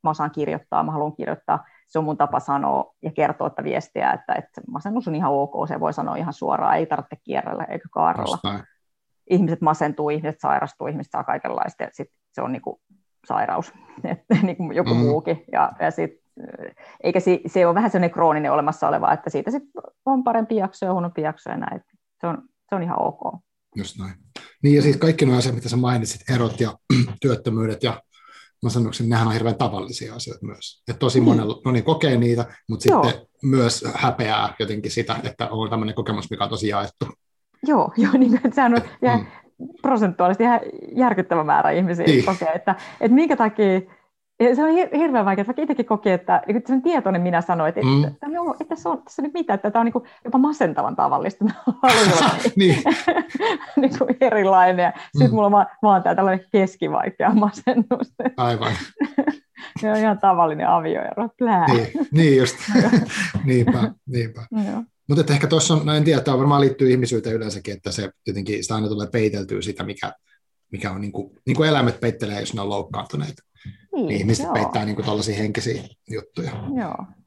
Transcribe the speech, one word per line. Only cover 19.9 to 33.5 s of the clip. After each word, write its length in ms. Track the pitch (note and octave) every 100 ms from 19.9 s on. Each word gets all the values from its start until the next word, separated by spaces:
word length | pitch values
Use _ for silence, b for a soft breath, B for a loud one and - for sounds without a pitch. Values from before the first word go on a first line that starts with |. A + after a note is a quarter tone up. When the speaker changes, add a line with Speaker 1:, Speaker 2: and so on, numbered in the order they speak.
| _ -
Speaker 1:
on 180 | C4+
parempi 320 | B3+ A3+ A3 A3
jakso 300 | F#3+ - F#3+
ja 60 |
huonompi 300 | F#3 F3 F3
jakso 280 | D3+ D#3 -
ja 60 | -
näin. 240 | - - _ _ _ _
Se 60 | E3+
on, 160 | D#3+ - _ _
se 60 |
on 80 | G3
ihan 200 | E3+ -
ok. 380 | - D3+ - F3+ _ _ _ -
Speaker 2:
Just 220 | F2+ -
näin. 140 | F#2+ F#2 _ - B B
Niin, 140 | C#3+ D3
ja 60 |
siis 140 | D3 C#3
kaikki 300 | D#3+ D#3+ C#3
nuo 100 | B2
asiat, 160 | C3
mitä 140 | A#2+ A#2+
sä 80 | A#2+
mainitsit, 540 | B2 B2 A2+ - -
erot 260 | B2 A#2 A#2
ja 120 | A2+ - _ C3
<clears throat> 260 | A#2+ G#2
työttömyydet 600 | C#3 B2 - A2 A2 G#2+
ja 200 | B2 A2+ _ b b b b _
masennuksen, 460 | A#2+ A#2 A2 - A#2
nehän 180 | A#2 A2+
on 60 |
hirveän 240 | A2 A2 A2+
tavallisia 560 | B2 G2+ G2 A#2+ G#2+
asioita 320 | A#2 - - F2+
myös. 360 | - - - -
Ja 60 |
tosi 240 | - C3 B2+
Speaker 1:
Niin. 80 | A#2
Speaker 2:
monella, 320 | A#2 G#2+ A2+
moni 180 | C3 B2
kokee 340 | G#2+ D#3+ D#3 B2
niitä, 280 | A#2+ A#2 A#2 B -
mut 160 | A2+
Speaker 1:
Joo. 200 | - F4
Speaker 2:
sitten 220 | C3 - - _
myös 420 | C#3